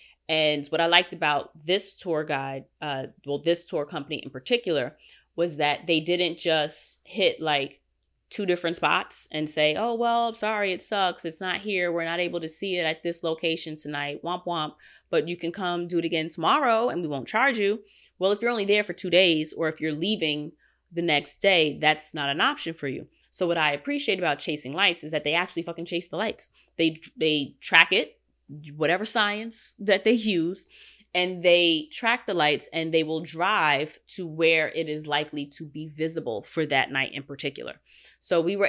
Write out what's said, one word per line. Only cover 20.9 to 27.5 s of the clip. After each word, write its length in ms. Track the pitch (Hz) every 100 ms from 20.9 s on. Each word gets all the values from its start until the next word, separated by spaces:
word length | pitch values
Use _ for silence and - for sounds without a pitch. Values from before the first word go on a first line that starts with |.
the 80 | 165
next 360 | 170 147 143 -
day, 420 | 196 185 156 147
that's 320 | 151 151 -
not 160 | 160 143
an 140 | 139
option 320 | 240 294 -
for 140 | 160 143
you. 180 | 127 - _ _
So 160 | - 180
what 100 | 170
I 160 | 151
appreciate 460 | 143 269 285 285 190
about 220 | 170 143
Chasing 340 | - 151 -
Lights 300 | 151 196 170
is 80 | 151
that 120 | 156
they 80 | 147
actually 300 | 165 185 -
fucking 240 | 170 170 170
chase 220 | 175 180
the 100 | 175
lights. 320 | 220 - - _ _ -
They, 240 | 165 160 - -
they 380 | 160 151 139